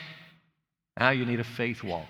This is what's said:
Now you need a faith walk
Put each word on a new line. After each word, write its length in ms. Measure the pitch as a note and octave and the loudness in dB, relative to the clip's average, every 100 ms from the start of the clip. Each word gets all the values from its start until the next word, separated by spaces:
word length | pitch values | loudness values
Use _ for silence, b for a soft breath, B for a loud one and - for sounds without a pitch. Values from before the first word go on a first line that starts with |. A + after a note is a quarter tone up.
| B B B B _ _ _ _ _ - | B B B B _ _ _ _ _ 2
Now 100 | B2+ | 4
you 140 | C3 | 4
need 160 | A#2+ A#2 | 2 0
a 40 | |
faith 380 | A#2 - A#2+ A2+ | -2 -2 -2 -2
walk 240 | G#2 E2+ | -2 -4